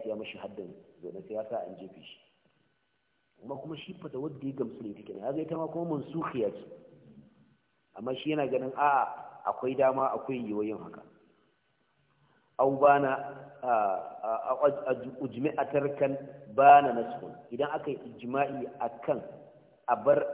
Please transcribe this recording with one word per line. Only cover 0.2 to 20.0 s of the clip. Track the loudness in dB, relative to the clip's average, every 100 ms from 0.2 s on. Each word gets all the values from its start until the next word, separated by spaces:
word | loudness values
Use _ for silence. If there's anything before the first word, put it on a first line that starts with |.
| -10 -12
haddin | -14 -12 -14 -16 -20 _
zina, | -16 -14 -10
sai |
ya | -10 -8
sa | -8 -10
an | -12
jefe | -18 -20
shi. | -20 -20 _ _ _ _ _ _ _ _ _ _ _ _
Amma | -14 -12
kuma | -12 -14
shi | -14
fatawar | -16 -12 -10 -10 -8
da | -8
ya |
gamsu | -6 -6 -8
ne | -12
take | -12 -14
nan. | -10
Kaga | -6 -6
ita | -6 -6
ma | -6
kuma | -6 -4 -4
mansukhiya | -6 -6 -6 -2 -4
ce. | -4 -14 -20 -20 -20 -20 -20 -20 _ _ _ _ _ _ -10
Amma | -8 -6
shi | -4
yana | -2 0
ganin | -2 -4
a'a, | 2 4 4 0 -4 -14 -8 -6
akwai | -4 -2 2
dama, | 4 4 0
akwai | -2 -6 -6
yiwuwar | -4 -4 -4
yin | -6
haka. | -10 -18 -20 _ _ _ _ _ _ _ _ _ _ _ _ _ _ 0
Au | 2 6
bana, | 8 8 6 0 -4 -12 -16 -8
a, | 0
a, | 2 2 0 -6 -8 -4 -4 -2
a, | 2 2 2
a, | -2 -4 -6 -8
ujmi'a | -8 -4 -2 -2 -2
tarkan | 0 0 0 0 0 -8 -16 -4 8
bana | 12 12 10
naskhun. | 2 -4 -6 -12 -16 -10
Idan | -4 -2
aka | -4 -6
yi | -8
ijma'i | -8 -14 -4 0 0 -2 -8 -6
akan | -6 -4 -2 -2 -4 -16 -20 -20 -20 _ 2
a |
bar | 4